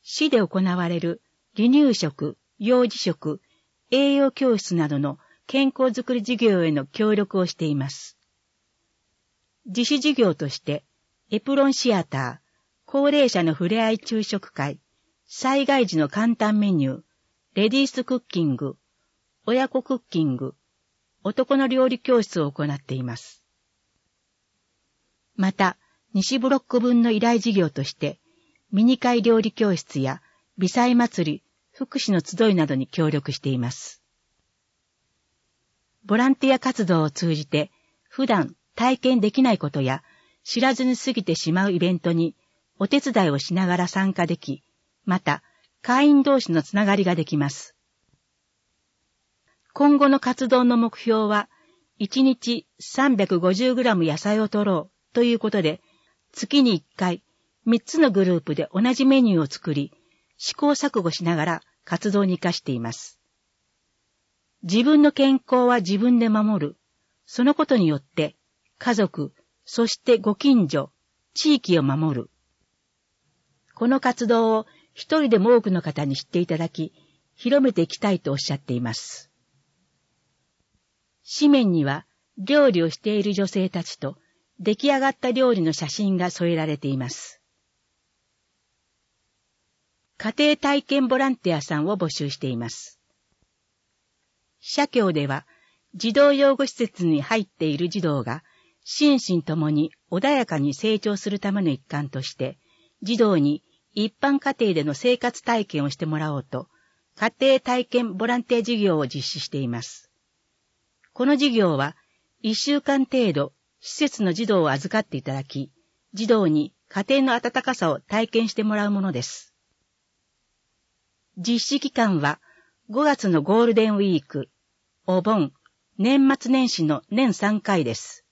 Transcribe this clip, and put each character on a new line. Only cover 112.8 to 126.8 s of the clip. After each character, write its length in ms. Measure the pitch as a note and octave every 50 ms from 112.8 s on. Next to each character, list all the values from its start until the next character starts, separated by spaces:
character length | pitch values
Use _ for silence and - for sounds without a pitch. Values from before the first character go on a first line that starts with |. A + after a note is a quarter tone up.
| - - C#4 C4+ C4
程 280 | _ - C4 A#3+ G3 D3+
度、 200 | C#3 C#3+ - _ _ _ _ _ _ -
施 120 | - -
設 260 | - G3+ - - -
の 100 | G#3 F#3
児 140 | E3+ F#3+ A#3
童 160 | G#3 G#3 F#3
を 80 | D#3+ D3
預 260 | C3 C#3 C3+ F#3 -
か 80 | A3 G#3
っ 60 | _
て 80 | -
い 60 | C3+ -
た 100 | C#3 C3+
だ 100 | C3+ C3+
き、 280 | - - C3+ C3+ - _ _ _ _ _ _ _ _ -
児 140 | G3 A3+
童 200 | G#3+ A#3 A3 F#3+
に 240 | E3 D3+ D3+ D3+ - _ _ _
家 160 | _ - G3 G3 - C4 C#4
庭 0 | C4+
の 100 | C4 A#3
温 300 | A#3+ - A#3+ - C4 -
か 100 | C4 B3+
さ 180 | - - D#3+
を 80 | C#3+ A#2+
体 280 | _ _ G3+ G#3+ A3+
験 200 | - - A3+ A#3
し 60 | G#3+ -
て 100 | - G#3
も 120 | G#3+ G#3+
ら 100 | G#3 G3+
う 60 | G#3
も 100 | G#3 G3
の 100 | F#3+ F#3+
で 120 | - - C3+
す。 320 | - - - - _ _ _ _ _ _ _ _ _ _ _ _ _ _ _ _ _ _ _ _ _ _ _ _ _ _ _ _ _ _ _ _ _ _ _ _ _ _
実 240 | F#3+ F3 A#3 A#3+ A3+
施 200 | - - C#4 C#4
期 120 | - C4+
間 300 | _ - A3+ G#3 F#3+ D3+
は、 180 | C#3+ C#3+ D3+ _ _ _ _ _ _ _ _ _ _ -
五 100 | G#3+ B3+
月 260 | D4+ D4 C#4 - -
の 140 | G3 E3+ D#3
ゴ 220 | D3 E3 G3+ A3+ A#3+
ー 20 |
ル 80 | A#3+ A3
デ 140 | A3 A3
ン 80 | A3 G#3
ウ 60 | G3
ィ 140 | G3+ G3 F3+
ー 80 | D3+ -
ク、 280 | _ - C#3 C3+ _ _ _ _ _ _ _ _ _ _ _ _
お 160 | - F#3 F#3 F3
盆、 280 | G#3 A3 G3+ D3+ - _ _ _ _ _ _ _ _ _
年 320 | - F#3+ A#3+ C4+ C#4 C4+ C4+ C#4 -
末 120 | - A#3
年 180 | C4 C4 B3+ A#3
始 140 | - -